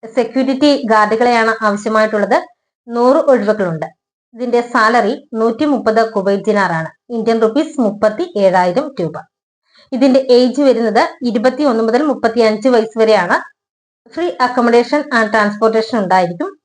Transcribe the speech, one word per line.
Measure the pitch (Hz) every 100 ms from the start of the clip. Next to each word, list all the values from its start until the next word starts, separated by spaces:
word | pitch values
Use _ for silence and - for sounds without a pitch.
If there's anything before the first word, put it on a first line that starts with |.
| 226 -
സെക്യൂരിറ്റി | 226 254 262 269 294 277 240
ഗാർഡുകളെയാണ് | 220 214 220 247 240 226 220
ആവശ്യമായിട്ടുള്ളത്. | 220 202 214 214 214 214 202 277 - _ _ _ -
നൂറ് | 240 247 311
ഒഴിവുകളുണ്ട്. | 302 247 208 208 185 160 147 _ _ _ _
ഇതിന്റെ | 226 247 240
സാലറി | 240 247 220 240 202 285 -
നൂറ്റിമുപ്പത് | 220 226 226 294 262 202 214 226
കുവൈറ്റ് | 214 190 202
ദിനാറാണ്, | 220 202 185 165 165 _ _
ഇന്ത്യൻ | 233 226 226
റുപ്പീസ് | 220 277 311 285
മുപ്പത്തി | 220 208 214 214 349 208
ഏഴായിരം | 196 185 180 180 302 -
രൂപ. | 165 160 - _ _ _ _ _ _
ഇതിന്റെ | 247 269 262 262
ഏജ് | 247 254 254
വരുന്നത് | 277 220 226 208 339 -
ഇരുപത്തിയൊന്ന് | 247 220 240 254 294 226
മുതൽ | 226 240
മുപ്പത്തിയഞ്ച് | 302 240 226 233 220 214 247
വയസ്സ് | 247 220 226
വരെയാണ്. | 220 214 175 285 - _ _ _ _ _ _
Free | - 349
accommodation | - 247 - 240 233 240 294
and | 277 240 214
transportation | 220 208 208 220 220 220 233
ഉണ്ടായിരിക്കും. | 190 185 175 175 370 -